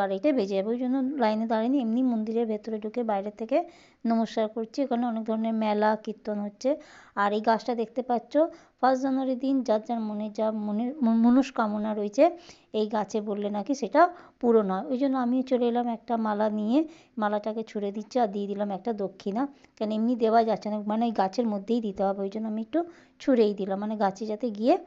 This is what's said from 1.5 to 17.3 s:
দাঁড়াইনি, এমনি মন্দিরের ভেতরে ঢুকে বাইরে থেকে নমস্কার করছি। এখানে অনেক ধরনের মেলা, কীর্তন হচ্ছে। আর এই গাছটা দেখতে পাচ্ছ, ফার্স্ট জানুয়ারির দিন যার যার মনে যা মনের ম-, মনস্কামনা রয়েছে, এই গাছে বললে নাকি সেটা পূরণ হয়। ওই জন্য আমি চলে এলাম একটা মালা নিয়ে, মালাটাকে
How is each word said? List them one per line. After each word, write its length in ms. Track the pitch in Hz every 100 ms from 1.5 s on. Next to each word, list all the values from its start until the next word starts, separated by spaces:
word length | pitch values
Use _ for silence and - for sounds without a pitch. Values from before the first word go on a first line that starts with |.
দাঁড়াইনি, 260 | 220 233 285 226
এমনি 160 | 233 262
মন্দিরের 340 | 226 214 226 226
ভেতরে 260 | 214 220 220
ঢুকে 180 | 214 247 226
বাইরে 200 | 196 202 208
থেকে 180 | 226 294 339 - - _ 226
নমস্কার 340 | 226 220 - 214 226
করছি। 220 | 220 - 269
এখানে 180 | 233 247
অনেক 120 | 220 220
ধরনের 260 | 220 226 226
মেলা, 260 | 214 208 214 214
কীর্তন 340 | 220 214 - 208 208
হচ্ছে। 240 | 208 254 294 - - - -
আর 80 | 202 214
এই 40 | 220
গাছটা 240 | 220 - 233
দেখতে 200 | 220 - 240
পাচ্ছ, 240 | 240 - 285 330 - - _
ফার্স্ট 220 | 254 262 269
জানুয়ারির 340 | 262 262 254 269
দিন 100 | 269 233
যার 140 | 214 214
যার 140 | 233 214
মনে 180 | 208 214 208
যা 100 | 220 220 208
মনের 240 | 208 247 311 226
ম-, 140 | 226 233
মনস্কামনা 680 | 254 262 - 214 214 214 214
রয়েছে, 240 | 208 208 330 339 - - _ 214
এই 80 | 214 220
গাছে 220 | 208 220 208
বললে 200 | 202 202 208
নাকি 160 | 202 277
সেটা 200 | - 294 349 349 - _
পূরণ 260 | 240 226 196
হয়। 120 | 185 285
ওই 60 | 254
জন্য 140 | 277 262 240
আমি 120 | 254 262
চলে 140 | 247 240
এলাম 160 | 240 240 220
একটা 160 | - 226 220
মালা 220 | 208 214 214
নিয়ে, 200 | 214 269 320 - _ -
মালাটাকে 400 | 208